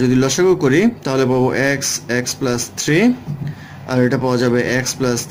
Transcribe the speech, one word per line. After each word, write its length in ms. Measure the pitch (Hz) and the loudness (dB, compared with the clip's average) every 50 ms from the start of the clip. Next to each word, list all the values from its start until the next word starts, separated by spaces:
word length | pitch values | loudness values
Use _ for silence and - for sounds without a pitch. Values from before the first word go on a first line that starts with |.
| 127 | 2
যদি 120 | 123 127 127 131 | 2 2 2 2
লসাগু 300 | 135 131 - 180 185 180 - 151 | 2 2 2 2 4 4 4 4
করি, 160 | 131 131 165 208 233 233 - - | 2 4 4 4 2 0 -2 -4
তাহলে 200 | 147 135 135 135 127 | -2 0 0 2 2
পাবো 180 | 127 127 127 131 71 107 131 139 139 135 | 2 2 2 2 2 2 0 0 0 -2
x, 20 | 139 - - - - - 117 123 123 | -2 -4 -6 -6 -4 -4 -2 -2 -2
x 20 | - - - | -4 -6 -4
plus 220 | 135 127 120 117 - - - - | -4 -2 -2 -2 -4 -8 -10 -6
three, 240 | - - 147 170 214 247 247 - - - - - - - - - - - - - - - | -2 0 2 4 4 2 2 0 -4 -10 -10 -8 -8 -10 -10 -12 -14 -18 -18 -14 -8 -2
আর 80 | 127 127 123 | 0 2 2
এটা 120 | 123 135 123 123 | 2 2 0 0
পাওয়া 120 | 127 127 120 127 | 0 0 2 2
যাবে 180 | 123 120 123 120 87 120 127 123 | 2 2 2 0 0 0 -2 -2
x 20 | - - - | -4 -4 -2
plus 220 | 131 127 120 117 - - | -2 -2 -2 -2 -4 -6